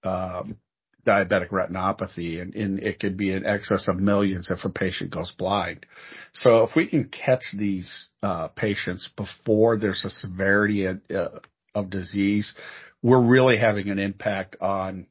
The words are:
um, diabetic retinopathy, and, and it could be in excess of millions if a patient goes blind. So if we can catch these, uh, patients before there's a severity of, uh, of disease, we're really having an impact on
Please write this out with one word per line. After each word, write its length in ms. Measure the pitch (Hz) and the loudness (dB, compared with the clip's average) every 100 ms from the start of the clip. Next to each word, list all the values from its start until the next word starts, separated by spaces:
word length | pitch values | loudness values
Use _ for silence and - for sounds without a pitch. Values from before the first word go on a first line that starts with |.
um, 560 | - 92 92 90 104 110 _ _ _ _ - | -4 -4 -4 -8 -10 -14 _ _ _ _ 2
diabetic 420 | 101 92 98 87 | 2 4 0 0
retinopathy, 880 | 95 90 92 95 95 95 - 85 82 | -2 -2 -2 -2 -2 -6 -6 -8 -6
and, 140 | 90 | -8
and 260 | 104 104 98 | -6 -4 -2
it 200 | 104 - | -4 -4
could 160 | 101 95 | -4 -2
be 160 | 98 | -2
in 140 | 92 - | -2 -2
excess 400 | 104 - 98 - | -2 0 -2 0
of 80 | 92 | 0
millions 540 | 98 101 101 95 90 | 2 2 2 -2 -4
if 140 | 90 | -4
a 40 | 95 | -4
patient 420 | - 95 90 90 | -4 -4 -4 -8
goes 220 | 90 85 | -8 -10
blind. 540 | - 92 101 87 - - - - - - | -6 -2 -2 -2 -8 -18 -20 -20 -20 -14
So 320 | - - 113 | 2 6 6
if 60 | 117 - | 6 2
we 100 | 165 | 2
can 220 | 160 131 | 0 -2
catch 460 | - - 127 - 101 | -6 0 0 0 -4
these, 520 | 104 95 92 - - _ | -2 -2 -6 -10 -10 _
uh, 260 | 101 87 80 | -4 -4 -6
patients 600 | - 110 98 - 90 - - | -4 -2 -2 -4 -8 -10 -10
before 600 | 101 - - 107 113 110 | -12 -8 0 4 6 4
there's 260 | 104 92 | 0 -2
a 60 | 98 | -6
severity 760 | - 98 90 98 101 104 104 | -8 -10 -2 4 4 4 2
of, 160 | 95 95 _ | -2 -4 _
uh, 300 | 92 87 - - _ _ | -4 -4 -8 -20 _ _
of 140 | 104 95 | -6 -6
disease, 680 | 95 92 101 101 104 104 - - - - _ | -6 -6 0 2 2 -2 -8 -18 -18 -20 _
we're 220 | 117 127 | 4 6
really 320 | 117 127 131 113 | 8 6 6 6
having 320 | 113 104 98 | 4 2 -2
an 100 | 101 | -2
impact 580 | 98 98 107 98 95 - | -2 -2 -4 -4 -6 -6
on 460 | 92 98 95 95 90 | -4 -2 -4 -8 -14